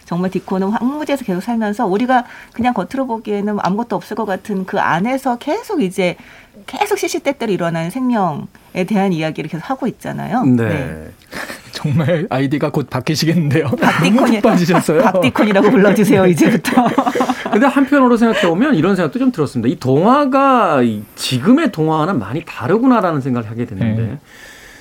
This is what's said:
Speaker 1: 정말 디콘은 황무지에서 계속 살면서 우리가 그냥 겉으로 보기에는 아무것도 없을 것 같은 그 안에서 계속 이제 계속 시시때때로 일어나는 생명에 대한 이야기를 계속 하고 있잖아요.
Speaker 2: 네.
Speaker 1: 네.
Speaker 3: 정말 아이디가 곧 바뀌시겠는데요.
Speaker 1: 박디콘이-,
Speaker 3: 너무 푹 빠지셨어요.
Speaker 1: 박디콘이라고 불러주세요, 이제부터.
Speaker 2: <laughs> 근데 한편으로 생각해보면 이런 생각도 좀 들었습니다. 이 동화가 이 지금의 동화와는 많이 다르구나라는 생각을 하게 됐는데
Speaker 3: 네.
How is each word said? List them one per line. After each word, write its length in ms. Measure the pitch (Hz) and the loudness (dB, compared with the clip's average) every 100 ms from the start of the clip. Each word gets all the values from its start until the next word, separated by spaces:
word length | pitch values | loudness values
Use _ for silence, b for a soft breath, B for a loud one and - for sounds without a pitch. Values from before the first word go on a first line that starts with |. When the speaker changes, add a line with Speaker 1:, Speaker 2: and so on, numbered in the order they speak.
| B | B
Speaker 1:
정말 260 | 170 185 | -4 -2
디콘은 380 | 185 - 190 196 | -4 -4 -4 -2
황무지에서 560 | 220 247 302 302 277 247 | -2 -4 -4 -4 -4 -4
계속 160 | 180 | -6
살면서 440 | 240 226 214 208 220 | -4 -4 -2 -2 -2
우리가 400 | 202 247 254 240 B B | 0 0 0 -2 B B
그냥 200 | - 240 | -4 -2
겉으로 320 | 240 175 269 254 | -2 -4 -6 -6
보기에는 540 | 226 220 202 208 208 | -6 -6 -4 -4 -4
아무것도 340 | - 202 233 180 | -2 -4 -4 -6
없을 200 | - 220 | -6 -6
것 100 | 208 | -6
같은 400 | 185 - 190 185 | -6 -6 -6 -4
그 140 | 196 | -2
안에서 580 | 95 156 220 269 262 240 | 0 0 0 -2 -4 -4
계속 460 | - 403 480 370 | -4 -6 -4 -2
이제 320 | 185 190 180 - B B B 208 - | -2 -2 -4 -4 B B B -20 -10
계속 320 | 294 403 415 | -6 -2 -2
시시때때로 540 | 339 339 262 277 226 | -2 -4 -4 -4 -2
일어나는 380 | 175 170 165 165 | -2 -2 -4 -4
생명에 960 | 262 254 226 180 143 - - _ 175 185 | -4 0 0 0 -4 -10 -16 _ -6 -2
대한 240 | 208 196 | 0 0
이야기를 360 | 165 160 160 160 | 0 -2 -6 -8
계속 200 | 156 - | -8 -8
하고 160 | 262 240 | -6 -6
있잖아요. 580 | - 143 143 143 233 139 | -6 -10 -8 -4 0 2
Speaker 2:
네. 180 | 120 113 | 2 2
Speaker 1:
네. 420 | 92 80 78 78 - - B B B B | -2 -6 -10 -16 -20 -18 B B B B
Speaker 3:
정말 560 | - 151 143 139 170 160 | -8 -2 0 0 0 -2
아이디가 400 | 131 139 143 147 | -2 -2 -2 -2
곧 200 | 151 131 | -4 -4
바뀌시겠는데요. 760 | 127 120 151 156 175 147 143 143 | -4 -4 -2 0 0 2 0 0
Speaker 1:
박디콘이-, 420 | - 247 - 170 226 | 0 0 2 2 4
Speaker 3:
너무 160 | 277 | 4
푹 100 | 214 | 4
빠지셨어요. 600 | 226 180 175 180 - 160 | 4 4 4 2 2 2
Speaker 1:
박디콘이라고 720 | - 185 240 - 214 196 202 | 4 2 2 2 2 4 4
불러주세요, 540 | 254 196 202 202 196 185 | 6 4 4 4 6 4
이제부터. 600 | 160 311 226 - 247 233 247 254 240 | 4 4 2 0 2 2 2 0 0
Speaker 2:
<laughs> 340 | 254 247 - | -2 -4 -2
근데 140 | 208 269 | 2 2
한편으로 480 | 269 269 285 254 233 | 2 2 4 4 4
생각해보면 600 | 226 214 180 165 294 185 | 2 2 2 2 2 2
이런 200 | 165 190 | 2 2
생각도 240 | 160 233 | 0 0
좀 120 | 262 | 0
들었습니다. 360 | 247 139 123 113 | 0 -2 -2 -2
이 60 | 175 | 0
동화가 1000 | 127 135 202 277 285 269 277 247 190 143 | 0 2 4 4 2 2 2 2 2 2
이 200 | 120 107 107 - | 2 -2 -8 -10
지금의 560 | - 127 165 269 320 | -4 0 4 4 2
동화와는 480 | 156 156 156 160 202 | 0 0 0 0 -2
많이 240 | 95 143 165 | -4 -8 -10
다르구나라는 760 | - 127 208 262 233 185 151 | -8 -2 2 2 2 2 -2
생각을 280 | 135 120 110 | -2 -4 -6
하게 160 | 113 120 | -6 -6
됐는데 360 | 95 113 110 | -2 -2 -2
Speaker 3:
네. 160 | 113 151 - B B B B B | -4 -8 -16 B B B B B